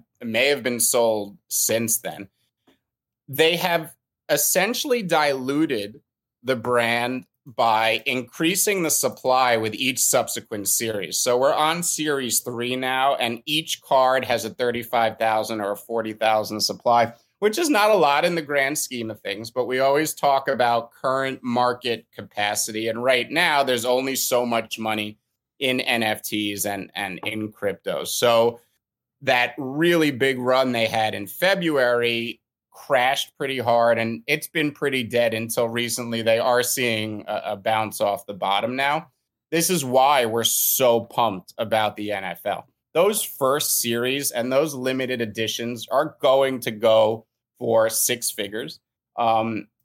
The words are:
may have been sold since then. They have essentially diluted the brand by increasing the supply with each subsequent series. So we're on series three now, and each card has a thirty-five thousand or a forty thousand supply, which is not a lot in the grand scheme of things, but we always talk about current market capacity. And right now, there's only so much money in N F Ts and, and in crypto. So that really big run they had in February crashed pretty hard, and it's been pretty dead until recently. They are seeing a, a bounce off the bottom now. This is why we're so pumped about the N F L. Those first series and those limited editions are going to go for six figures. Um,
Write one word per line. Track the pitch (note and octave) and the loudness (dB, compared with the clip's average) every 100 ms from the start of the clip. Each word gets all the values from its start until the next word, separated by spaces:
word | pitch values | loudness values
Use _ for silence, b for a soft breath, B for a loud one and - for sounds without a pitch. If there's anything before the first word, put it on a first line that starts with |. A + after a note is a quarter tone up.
| - _ | -18 _
may | A#2+ A2+ C3+ | -4 0 2
have | C#3 | 2
been | A#2+ A#2+ | -2 -2
sold | - A#2+ A#2 G#2+ G2+ G2 _ | 2 2 2 0 -4 -12 _
since | - - A2+ A2+ - | -4 0 0 -2 -4
then. | F2+ D#2+ G2 _ _ _ b b _ _ _ _ - | -6 -12 -16 _ _ _ b b _ _ _ _ -6
They | C3+ D#3+ F3 | 2 2 2
have | F3+ E3+ D3+ - _ _ - | 0 0 -4 -14 _ _ -2
essentially | D3 - F#3 G3 A#3+ D4+ B3 | 0 2 2 0 -2 -2 -2
diluted | F#3 D#3+ D3 C3+ B2+ C#3+ D#3 A#2 G#2 A#2 _ _ _ _ | 0 2 2 0 -2 0 0 -2 -6 -12 _ _ _ _
the | - A#2 | -4 -2
brand | A#2+ A#2+ A#2 A#2 A#2+ B2+ - _ - | 0 2 2 0 -2 -6 -10 _ -10
by | A#2 A#2 A2 A2+ A#2 - | 0 4 4 4 0 -2
increasing | B2+ A#2+ - E3 F#3+ G#3 G3 | -4 -6 -2 0 2 0 0
the | D#3+ | 0
supply | - C3+ - C3 B2+ B2+ A2+ | 0 -2 -2 0 2 4 2
with | A2 G#2 | 0 -4
each | B2+ B2 | -4 -2
subsequent | - C3 A2+ A#2+ - G#2 G2 | 0 2 0 -6 -8 -6 -4
series. | - A2+ G#2 E2+ - | -2 -2 -4 -6 -4
So | B2 B2 | 0 2
we're | C#3 | 2
on | C3 D#3 E3+ | 2 0 0
series | E3+ - D3+ C#3 B2 - | -4 -4 -2 -2 -2 -2
three | - A#2+ B2 B2+ | -4 -6 -6 -4
now, | C3 C3 C3+ C#3 | -2 0 2 2
and | A#2+ A#2+ - | -2 -4 -4
each | D#3 D#3+ - | -4 -4 -8
card | - C3+ B2+ C3 | 0 4 4 2
has | A#2+ A#2 G#2+ | 0 -2 -2
a | |
thirty-five | F#2 B2 A#2 A#2 A#2+ A2+ A2 | -4 -2 -2 -2 0 0 2
thousand | A2 A2 G#2+ A2 | 0 0 -2 -4
or | G2+ | -4
a | G2+ | -6
forty | - A#2 A2 | -6 -6 -6
thousand | G#2+ A2 A2 G2 G#2+ | -2 2 2 0 -4
supply, | - F#2+ B2 A#2+ A2+ b b _ | -4 -2 2 2 2 b b _
which | G#3 G#3+ | -2 0
is | E4 | 2
not | G#3+ G#3+ | 4 4
a | G#3 | 4
lot | D3 C#3+ F3 | 4 2 0
in | E3 | -2
the | |
grand | C#3+ C#3+ C3+ D3+ | -2 0 0 -2
scheme | - B2 A2+ | -6 -6 -8
of | G#2+ | -8
things, | G2 G2+ A2+ | -8 -8 -6
but | B2+ A#2+ | -4 -2
we | B2+ | 0
always | C3+ C#3+ D#3 | 2 2 0
talk | - C#3+ C3+ C#3+ | 0 0 2 0
about | B2 B2 A#2+ A#2 | 2 2 2 -2
current | _ C3+ C3+ C3+ C3 | _ -2 -2 -2 -4
market | B2+ A#2+ B2 B2 B2 A2 - | -2 0 2 0 -4 -6 -8
capacity. | - G#2+ - G#2 G#2+ - G#2+ A2+ | -18 -10 -4 -2 -2 -4 -4 -4
And | A2+ | -2
right | B2+ B2+ - | 2 2 2
now, | D#3 F3 D3 | 0 2 4
there's | C3 A#2+ A#2+ | 2 0 2
only | B2+ C3+ C3 | 0 0 -2
so | - B2 B2 | 0 2 2
much | A#2 A2+ - | 0 -2 -6
money | A2 G#2+ G#2 G#2+ _ _ _ _ | -4 -4 -4 -10 _ _ _ _
in | C3 B2+ | -2 0
N | - A#2 | 0 0
F | A2 G#2+ | 0 -2
Ts | - G#2+ G#2 G2+ G2+ | -4 -4 -2 -4 -4
and, | G2 F#2 F#2+ | -6 -8 -8
and | G2 F#2 | -8 -8
in | - G#2+ G#2+ | -8 -8 -8
crypto. | - G2+ F2+ G2 D2 | -6 -6 -6 -6 -6
So | E2+ - B2 A#2 A#2 A#2 B B _ _ _ _ | -6 0 4 4 4 0 B B _ _ _ _
that | C3+ B2 B2 - | 0 0 0 -4
really | C3 C#3+ E3+ E3+ D3+ | -6 0 2 2 2
big | B2 C3+ B2+ | 2 0 0
run | B2 B2+ C3 | 2 2 2
they | A#2 A2+ | 0 0
had | A#2 A2 G#2+ | 0 -2 -4
in | G2+ | -10
February | - F3+ G3 E3+ C#3+ B2 A#2+ A#2+ A#2 A#2 - _ _ _ | -2 0 2 0 2 2 2 0 -2 -6 -10 _ _ _
crashed | - - C3+ B2+ C#3 - - | -18 -2 2 2 0 -4 -6
pretty | C#3 C3+ | -4 -2
hard, | A#2 A#2 A#2 A2+ | 2 4 6 4
and | A2+ A2+ - | 0 -4 -2
it's | D3+ - | -4 -2
been | E3 D3+ | -2 -2
pretty | C#3+ C#3+ C3 | -2 -2 -2
dead | A2+ A#2 A#2+ | 0 0 2
until | A2+ A2+ B2 A#2 | 0 -2 -2 -2
recently. | A#2 A#2+ A#2 A#2 A#2 | -2 -4 -4 -4 -2
They | A2+ A2+ | 2 2
are | B2+ B2 | 4 2
seeing | A#2+ - B2 A2 G#2+ G#2 - | 0 -2 0 -2 -4 -6 -6
a, | G#2 G2+ | -6 -4
a | G#2 | -4
bounce | A2 A2 G#2+ - | 0 0 -2 -2
off | G#2+ G2 - | -2 -2 -6
the | G2 | -6
bottom | G2 G2 A2+ C3 | -2 0 0 0
now. | C#3 D#3 E3+ _ _ _ _ | 0 0 -4 _ _ _ _
This | E3 E3 | -2 0
is | F#3 | 0
why | C3 C3 C3+ C#3+ A#2 | 2 4 6 4 2
we're | A#2 | 0
so | A2+ - - - B2+ A#2 | 0 0 0 2 4 4
pumped | A2 - A#2 F#2+ - - | 0 0 0 -2 -10 -8
about | A2 A2 G#2+ G#2 | -2 0 0 -2
the | G#2 | -6
N | G2+ | -6
F | F#2+ F2 G2+ | -6 -6 -6
L. | F2 - _ _ | -6 -8 _ _
Those | D#3 G3 G#3+ | 2 2 0
first | - - C3 C#3+ - - | -6 -2 0 0 0 -2
series | A#2+ A#2 B2 C#3 C3+ | -2 -2 0 -2 -2
and | A#2+ B2 | -4 0
those | C3+ D#3+ C#3 | 0 0 -2
limited | C3 C3 B2+ B2+ | -4 -2 -4 -4
editions | A2+ G2+ G#2+ - A#2 A#2+ - | -4 -4 -4 -4 -6 -8 -2
are | B2+ D3+ - | 0 0 0
going | C#3+ C3+ C3+ C3 | 4 4 2 0
to | B2+ | -6
go | G#2+ A2+ A2 G#2+ A2+ - _ _ _ | 0 4 6 4 0 -8 _ _ _
for | B2 A2+ A2 | 0 2 2
six | - - A#2 - | 2 0 -2 -4
figures. | - G2+ G#2+ D3 - _ _ _ - | -6 -6 -8 -10 -14 _ _ _ -2
Um, | A2+ A2+ A2+ G#2+ - _ | 2 2 0 -4 -10 _